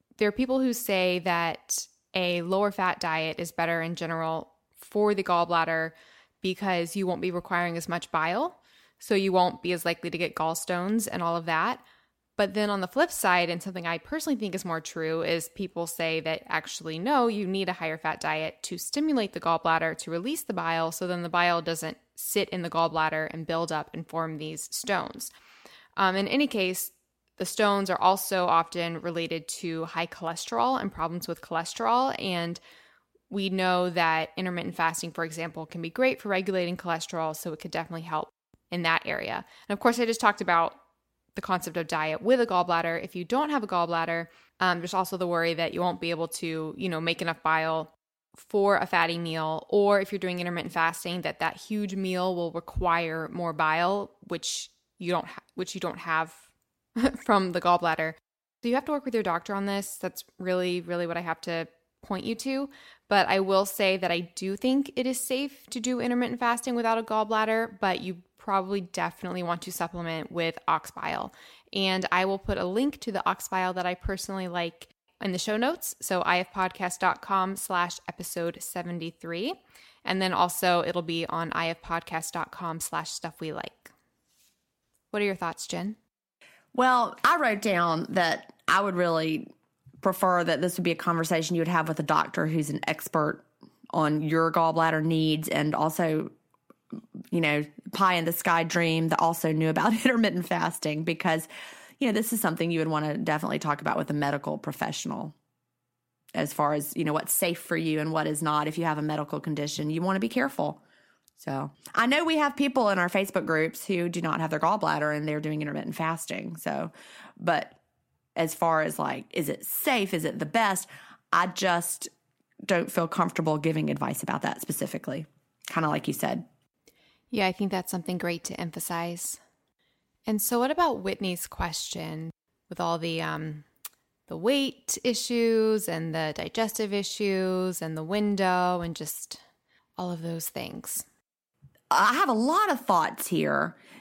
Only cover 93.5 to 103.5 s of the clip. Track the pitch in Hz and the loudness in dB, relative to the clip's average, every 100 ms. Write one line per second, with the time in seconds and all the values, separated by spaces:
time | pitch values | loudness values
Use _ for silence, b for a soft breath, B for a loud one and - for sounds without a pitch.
93.5 | _ - _ - - 151 151 151 165 165 | _ -20 _ -6 0 2 2 2 4 4
94.5 | 170 165 160 160 160 156 160 160 156 156 | 4 2 4 4 4 2 4 4 2 0
95.5 | 147 151 - 160 160 170 156 - - _ | 0 2 2 2 2 2 0 -2 -10 _
96.5 | _ _ _ _ - - - - 170 156 | _ _ _ _ -16 -14 -16 -4 2 4
97.5 | 147 147 - - - 196 175 165 170 - | 2 0 -8 -8 2 4 4 2 0 2
98.5 | 170 165 175 165 160 160 160 165 170 160 | 4 4 2 4 4 2 4 2 2 2
99.5 | 156 160 160 214 220 254 233 220 175 165 | 2 2 4 4 4 4 4 4 2 -2
100.5 | 170 165 - 156 151 160 165 175 160 - | 0 0 -2 -2 -2 -2 0 2 0 -2
101.5 | B B B B - 254 214 214 220 185 | B B B B -2 0 2 0 0 0
102.5 | 165 170 165 160 151 151 143 160 151 160 | 2 0 2 2 0 0 -2 0 0 0